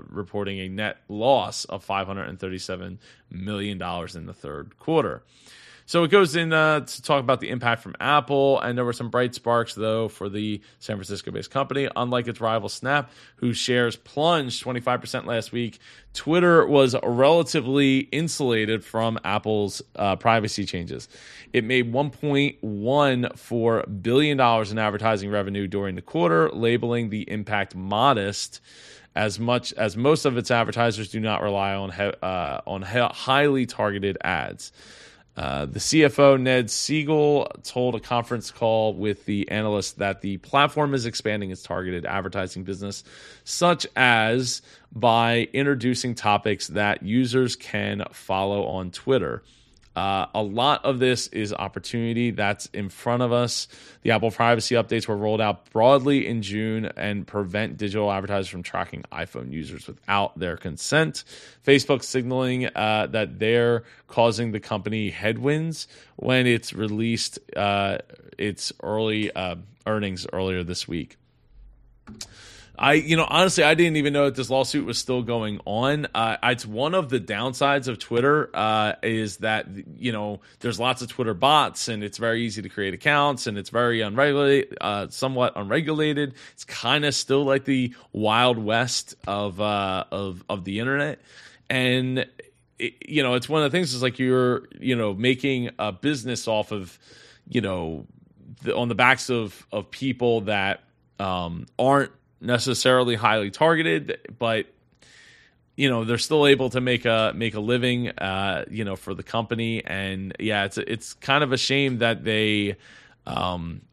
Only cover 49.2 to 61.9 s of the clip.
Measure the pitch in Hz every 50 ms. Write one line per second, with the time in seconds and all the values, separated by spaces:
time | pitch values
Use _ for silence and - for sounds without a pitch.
49.2 | 87 65 58 - - _ _ _ _ _ _ _ _ _ - 82 95 98 98 98
50.2 | - - - 107 110 101 101 117 127 147 143 - - 135 131 120 127 127 123 117
51.2 | - - - 104 107 101 - - 92 98 - - - - - 117 117 117 117 117
52.2 | 120 117 113 110 104 101 104 - - - - 101 101 92 - - - 117 120 123
53.2 | 127 117 120 120 120 117 - - - - - - - - - _ - 110 113 110
54.2 | 113 113 - - 117 117 120 110 - - 123 117 113 - 117 113 - - 107 101
55.2 | 107 107 110 107 110 104 98 - _ _ - 110 113 127 143 139 127 143 143 135
56.2 | - - 117 113 101 95 101 107 110 110 110 110 110 - - - 78 104 104 101
57.2 | - - - 104 101 87 90 104 110 - - - 104 101 95 107 104 101 98 98
58.2 | 95 98 101 98 95 - - 90 87 - - 92 87 - - - - - - -
59.2 | 85 - - 60 62 64 71 80 73 71 - 73 - - - - _ - 101 101
60.2 | 101 - - 80 92 87 80 - - 87 73 - - - 139 156 160 156 - -
61.2 | - - - - - - - _ _ 139 143 135 - -